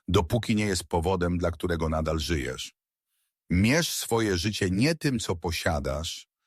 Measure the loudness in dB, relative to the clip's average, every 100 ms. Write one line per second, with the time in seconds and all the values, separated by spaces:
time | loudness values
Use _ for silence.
0 | 0 2 2 0 0 0 2 -2 -2 0
1 | 2 2 0 0 -2 -2 -2 -2 0 0
2 | 0 -2 -2 -2 -4 -8 -10 -16 _ _
3 | _ _ _ _ 0 2 4 4 2 -2
4 | -2 0 2 2 0 0 0 2 2 2
5 | 0 -2 -2 -4 -4 -2 0 0 -2 -4
6 | -6 -10 -16 _